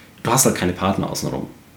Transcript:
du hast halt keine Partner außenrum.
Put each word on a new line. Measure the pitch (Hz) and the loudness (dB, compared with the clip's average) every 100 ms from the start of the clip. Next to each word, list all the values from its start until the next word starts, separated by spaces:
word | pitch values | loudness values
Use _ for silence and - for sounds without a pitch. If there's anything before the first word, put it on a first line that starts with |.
| - - | -20 -6
du | - | 0
hast | 127 | 4
halt | 117 - | 4 2
keine | 90 | -2
Partner | 90 95 101 82 | 0 0 0 -2
außenrum. | - 76 64 - - - | -2 -4 -4 -8 -14 -20